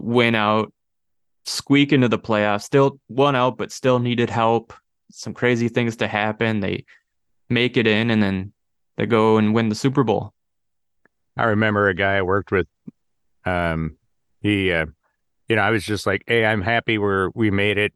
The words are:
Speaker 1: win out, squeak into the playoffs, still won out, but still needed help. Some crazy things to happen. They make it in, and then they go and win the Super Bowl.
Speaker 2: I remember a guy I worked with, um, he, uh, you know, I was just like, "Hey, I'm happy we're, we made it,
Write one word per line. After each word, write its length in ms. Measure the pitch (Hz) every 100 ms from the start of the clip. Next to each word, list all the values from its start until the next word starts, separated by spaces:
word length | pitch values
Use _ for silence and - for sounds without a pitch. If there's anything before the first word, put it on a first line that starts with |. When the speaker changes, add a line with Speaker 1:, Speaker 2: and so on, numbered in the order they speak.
Speaker 1:
win 320 | 113 120 117 113
out, 360 | 107 107 - _ _ _ _ _ _ _ -
squeak 460 | - - 139 143
into 160 | 143 123
the 120 | 107
playoffs, 420 | - 107 104 104
still 360 | - 143 139 139 _
won 260 | 113 143 131
out, 220 | 127 -
but 140 | 95
still 260 | - 131 123
needed 300 | 123 120 117
help. 440 | 120 113 113 - - _ _ _
Some 220 | - -
crazy 360 | 107 123 120 117
things 260 | 120 117 113
to 100 | 101
happen. 520 | 107 107 107 113 107
They 260 | 95 95 - - _ _ _ _ -
make 280 | 120 123 127
it 100 | 113
in, 220 | 107 117
and 100 | 110
then 320 | 98 95 101 _ _ _ _ -
they 100 | 104
go 300 | 113 110 110
and 180 | 107 113
win 140 | 113
the 60 | 104
Super 280 | 135 131
Bowl. 300 | 113 98 104 _ _ _ _ _ _ _ _ _ _ -
Speaker 2:
I 100 | 117
remember 440 | 104 110 101 101
a 60 | 90
guy 200 | 98 98
I 40 |
worked 300 | 90 98 -
with, 160 | 98 85 _ - - _ _ _ _
um, 540 | 90 90 85 82 80 - _ _ _ _
he, 300 | 104 104 92
uh, 140 | 85 78 - _ _ _ _ -
you 60 | 110
know, 80 |
I 80 | 101
was 120 | 110
just 220 | 98 104 107
like, 180 | 98 -
"Hey, 180 | 117 110
I'm 160 | 110
happy 360 | 95 117 - 110
we're, 300 | 101 95 92
we 160 | 120 107
made 280 | 98 101 101
it, 120 | 104